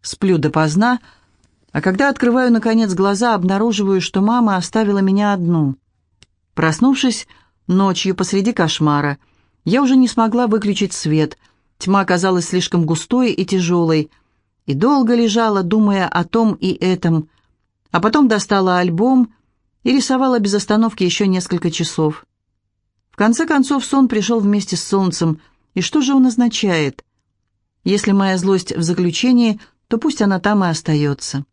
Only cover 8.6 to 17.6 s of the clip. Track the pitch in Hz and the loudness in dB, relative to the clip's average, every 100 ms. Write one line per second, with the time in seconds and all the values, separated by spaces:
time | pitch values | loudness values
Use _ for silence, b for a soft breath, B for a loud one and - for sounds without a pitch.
8.6 | 165 - 151 147 147 139 _ _ _ _ | -2 0 0 0 -2 -6 _ _ _ _
9.6 | - 233 277 262 247 - 226 233 247 220 | -2 0 4 4 4 2 0 0 0 0
10.6 | 208 190 196 - 156 156 151 - _ _ | -2 -2 -4 -4 -2 0 0 -4 _ _
11.6 | _ _ 185 196 190 180 190 185 170 180 | _ _ -2 0 2 0 0 0 -2 -4
12.6 | - 180 156 165 - 247 247 - 190 185 | 0 -2 0 -2 -2 0 0 -2 -2 -2
13.6 | 170 175 165 160 151 _ _ _ _ _ | 0 0 2 0 -2 _ _ _ _ _
14.6 | - 139 226 285 233 240 233 214 226 202 | -6 0 2 2 2 2 2 0 0 0
15.6 | 180 220 208 196 180 - 170 226 220 185 | 0 2 2 0 -2 -2 -2 0 0 0
16.6 | 185 - 180 180 175 165 156 _ _ _ | -4 -2 -2 0 0 -2 -2 _ _ _